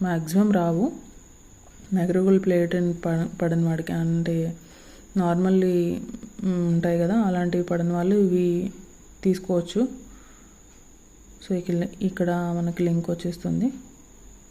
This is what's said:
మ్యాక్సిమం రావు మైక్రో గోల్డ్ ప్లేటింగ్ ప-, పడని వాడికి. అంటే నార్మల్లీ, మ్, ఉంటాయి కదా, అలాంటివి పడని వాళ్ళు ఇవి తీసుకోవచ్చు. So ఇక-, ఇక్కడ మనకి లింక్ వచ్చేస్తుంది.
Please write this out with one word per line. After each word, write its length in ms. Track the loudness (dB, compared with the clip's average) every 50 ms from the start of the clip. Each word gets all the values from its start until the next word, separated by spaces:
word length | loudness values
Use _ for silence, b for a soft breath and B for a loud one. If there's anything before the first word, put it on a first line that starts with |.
| -4
మ్యాక్సిమం 500 | -2 -2 -2 -2 0 2 4 4 4 4
రావు 400 | 2 2 2 2 2 0 0 -2 -6 -14 -18 -20 -20 -20 -20 -20 -20 -20 -20 -20 -20 -20 -20 -20 -20 -8 -4 -2
మైక్రో 260 | 0 0 2 2 2
గోల్డ్ 240 | 4 6 6 6 4
ప్లేటింగ్ 500 | 4 2 2 2 2 0 0 0 0 -2
ప-, 480 | -2 -2 -2 0 0 -2 -4 -4 -2 -2
పడని 220 | 0 2 2 2
వాడికి. 280 | 2 0 -2 -2 -4 -4
అంటే 640 | -2 -2 0 0 0 0 0 -2 -2 -2 -4 -6 B B B B B B B B B B B -2
నార్మల్లీ, 840 | 0 0 2 2 2 2 4 4 4 4 4 2 2 2 0 -2 -4 -6 -10 -12 -14 -16 -16 -12 -6 -4
మ్, 240 | -2 0 0 0 2
ఉంటాయి 300 | 2 2 2 2 2 2
కదా, 180 | 2 2 2 2
అలాంటివి 440 | 2 2 0 0 0 0 0 0 0
పడని 280 | 0 -2 0 0 0 0
వాళ్ళు 240 | 0 2 2 4
ఇవి 560 | 4 4 4 4 2 2 2 0 0 -2 -4 -8 -12 -18 -20 -20 -20 -20 -20 -20 -2 0
తీసుకోవచ్చు. 840 | 0 0 0 -2 -2 -2 -2 -2 -2 -2 -2 -2 -2 -4 -10 -16 B B B B B B B B B B B -20 -20 -20 -20 -20 -20 -20 -20 -20 -20 -20 -20 -20 -20 -20 -20 -6
So 120 | -4 -4
ఇక-, 320 | -4 -2 -2 -2 -2 -2 -4 -6 -4 -4
ఇక్కడ 280 | -4 -2 -2 -2 0
మనకి 520 | 0 -2 -2 -2 -2 -2 -2 -4 -2 -2 0
లింక్ 280 | 0 0 0 -2 -2
వచ్చేస్తుంది. 640 | -4 -4 -4 -6 -8 -6 -4 -4 -2 0 0 -2 -2 -6 -12 -20 -20 -20 -20 -20 -20 -20 -20 -20 -20 -20 -20 -20